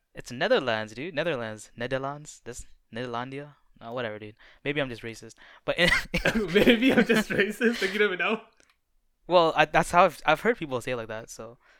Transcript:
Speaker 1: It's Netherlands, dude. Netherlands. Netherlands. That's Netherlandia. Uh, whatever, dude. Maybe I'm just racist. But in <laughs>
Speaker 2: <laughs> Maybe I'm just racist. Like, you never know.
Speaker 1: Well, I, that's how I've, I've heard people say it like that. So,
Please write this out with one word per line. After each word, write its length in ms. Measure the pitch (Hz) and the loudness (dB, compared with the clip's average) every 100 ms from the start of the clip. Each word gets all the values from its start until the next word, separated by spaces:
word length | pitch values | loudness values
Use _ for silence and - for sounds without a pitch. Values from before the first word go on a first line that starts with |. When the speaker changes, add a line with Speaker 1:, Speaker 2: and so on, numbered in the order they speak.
| _ | _
Speaker 1:
It's 160 | - - | -18 -12
Netherlands, 600 | 123 196 240 127 110 110 | -4 0 0 2 -2 -2
dude. 200 | 113 170 | -8 -8
Netherlands. 560 | 143 165 135 113 110 - - | -4 -2 -2 -6 -10 -14 -10
Netherlands. 640 | 123 131 135 147 151 - | -6 -4 -6 -10 -14 -20
That's 220 | - 123 - - _ | -16 -16 -18 -20 _
Netherlandia. 600 | 113 127 117 127 135 147 143 _ - | -10 -8 -6 -8 -10 -14 -20 _ -20
Uh, 120 | 117 | -12
whatever, 260 | 123 117 107 | -8 -6 -8
dude. 160 | 107 - - _ | -14 -20 -20 _
Maybe 160 | 139 147 | -6 -4
I'm 80 | 131 | -4
just 140 | 113 | -6
racist. 320 | 117 110 113 - - - | -12 -12 -16 -20 -20 -10
But 140 | - 156 | -4 2
in 120 | 170 - - | 2 2 0
<laughs> 360 | - - 226 185 | -2 0 0 2
Speaker 2:
<laughs> 40 | |
Maybe 400 | 190 247 226 254 | 4 6 6 4
I'm 120 | - | 4
just 260 | 226 214 208 | 4 2 0
racist. 500 | - 208 - 233 233 | -2 -2 0 0 0
Like, 120 | 190 | -2
you 80 | 208 | 0
never 160 | 208 180 | 0 0
know. 240 | 180 214 - _ _ _ _ _ _ _ - | -2 -4 -6 _ _ _ _ _ _ _ 4
Speaker 1:
Well, 240 | 180 160 | 6 6
I, 120 | 151 156 | 4 4
that's 260 | 160 - | 2 4
how 120 | 175 | 6
I've, 160 | 185 - - | 4 4 0
I've 140 | 156 | 2
heard 160 | 214 233 | 2 -2
people 240 | 151 127 | -4 -6
say 120 | 127 | -4
it 40 | 123 | -6
like 100 | 110 | -6
that. 220 | 110 117 | -12 -14
So, 280 | - 113 123 _ | -16 -18 -20 _